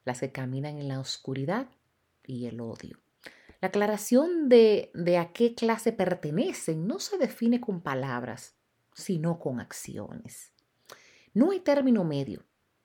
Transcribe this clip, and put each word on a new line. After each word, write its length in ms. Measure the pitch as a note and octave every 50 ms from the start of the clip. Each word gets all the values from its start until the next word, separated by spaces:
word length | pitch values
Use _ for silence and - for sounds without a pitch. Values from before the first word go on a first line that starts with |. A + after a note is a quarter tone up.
| _
las 140 | B2+ B2 -
que 140 | - B2+ -
caminan 460 | C3+ C3 B2+ C3 C3+ C#3+ D3+ D3 D3
en 100 | C#3+ C#3
la 100 | C3+ C3+
oscuridad 680 | C3 - - - - - C3 C3+ C3+ D3 F#3+ A#3 C4+ B3+ _ _ _ _ _ _ _ _ _ _ _
y 200 | - C3 A#2+ B2
el 140 | A#2 A2+ A#2
odio. 380 | A#2 A2+ - - - - - - _ _ _ _ - - - - _ - - _
La 80 | - F#3
aclaración 800 | F#3+ G#3 G#3 G#3 G#3+ G#3 - - A#3+ B3+ D4+ F4 F4+ E4 D4+ B3+
de, 420 | B3 A#3 A3+ G#3+ G#3 F#3 - - -
de 240 | - E3+ F3 F3+ F3
a 140 | E3+ E3+ -
qué 220 | - A#3 A#3 A#3
clase 380 | - A#3 A3+ A3+ A3 - A#3+ A3+
pertenecen 960 | A#3 F#3 F3+ F3 F3 - D3+ D3 F#3 D4 F#4+ D4 - - - D#3+ D#3 E3 G#3
no 100 | D#4 G4
se 200 | - - G4+ F#4
define 420 | C#4 - - - A#3 A#3 A#3+ A#3+
con 200 | A#3+ - G3 E3+
palabras, 760 | - D3+ C3+ C3 C3 C3+ A#2+ B2 B2 B2+ A2 - - - _ _ _ _ _ _ _ _ _
sino 440 | - - - F#3+ D#3+ D#3 E3+ E3 E3
con 220 | - D3+ B2+ A#2
acciones. 920 | - - - - - - - G2+ G#2 - - - - - - - - - _ _ _ _ _ _ _ - - - _ _ _ _ _ _ -
No 180 | G3 C4 F4+ G4
hay 80 | F#4
término 440 | F4+ D4+ C#4+ C#4+ C4 C4 A#3+ G#3+ F3
medio. 400 | D#3+ D3 C#3 C3+ B2+ - - - _ _ _ _ _ _ _ _